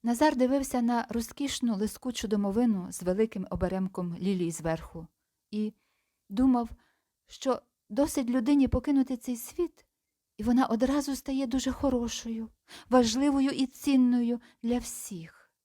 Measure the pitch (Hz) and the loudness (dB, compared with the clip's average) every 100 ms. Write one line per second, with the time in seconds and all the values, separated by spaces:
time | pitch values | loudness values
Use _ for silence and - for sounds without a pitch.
0 | 233 240 302 277 254 277 269 254 233 240 | 0 4 4 4 2 2 0 0 2 0
1 | - 226 226 - 277 - 240 196 208 - | -2 -6 -6 -6 -6 -2 -2 0 -2 -4
2 | 254 233 214 208 202 202 247 196 180 175 | -8 -6 -2 0 0 2 2 0 -4 -6
3 | 180 185 220 202 185 180 180 185 190 190 | -2 0 0 -2 -8 -4 -2 -2 -4 -4
4 | 180 170 180 190 170 160 160 160 - 170 | -6 -4 -2 0 -2 -4 -4 -4 -6 -16
5 | 165 _ _ _ _ 214 214 _ _ _ | -16 _ _ _ _ -6 -6 _ _ _
6 | _ _ _ 202 262 247 233 - _ _ | _ _ _ 2 4 4 0 -10 _ _
7 | _ _ _ - 269 247 _ _ _ 214 | _ _ _ -6 -4 -4 _ _ _ 0
8 | 302 - 240 254 220 285 254 262 247 277 | 0 0 0 0 2 4 4 2 2 2
9 | 254 247 - 233 - - 339 _ _ _ | 2 -4 -6 -8 -8 -4 -6 _ _ _
10 | _ _ _ - 214 254 262 226 254 285 | _ _ _ -6 2 4 4 2 2 2
11 | 277 262 - 269 269 262 262 254 285 254 | 0 -6 -4 -2 0 -2 -2 0 0 0
12 | 233 - 233 226 220 _ _ - - 254 | -2 -6 -8 -8 -10 _ _ -20 2 4
13 | 233 233 285 277 269 - 262 - - 269 | 4 2 2 2 2 0 -2 -2 2 4
14 | 247 247 233 240 - _ 233 240 233 - | 4 2 0 -4 -6 _ -2 -2 -4 -12
15 | - 185 160 _ _ _ | -12 -12 -14 _ _ _